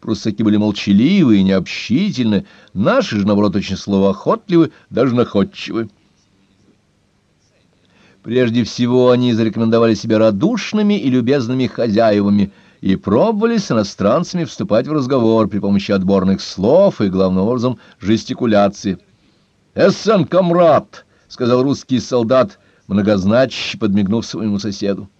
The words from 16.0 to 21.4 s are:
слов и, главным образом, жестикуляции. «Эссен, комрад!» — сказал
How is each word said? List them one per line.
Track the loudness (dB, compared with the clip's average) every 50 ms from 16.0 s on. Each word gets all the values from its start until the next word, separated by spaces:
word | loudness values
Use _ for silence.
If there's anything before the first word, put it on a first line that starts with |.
| 0 2 2 2 2 2 -2 -2
слов | -4 -10 -8 -2 0 2 4 4 4 4 2 0
и, | -2 -2
главным | 0 0 0 0 0 0 0
образом, | 0 -2 -2 -2 -4 -4 -6 -12 -20 -20 _
жестикуляции. | -2 0 0 0 0 -6 -8 -4 -2 0 2 4 2 2 0 -4 -6 -6 -6 -6 _ _ _ _ _ _ _ _ _ _ _ _ _ _ _
«Эссен, | 0 0 0 0 0 -2 0 0 0 0
комрад!» — | 0 0 0 0 0 2 2 4 4 4 2 0 _ -20 -20 -20 _ _ _ _ _
сказал | -10 -6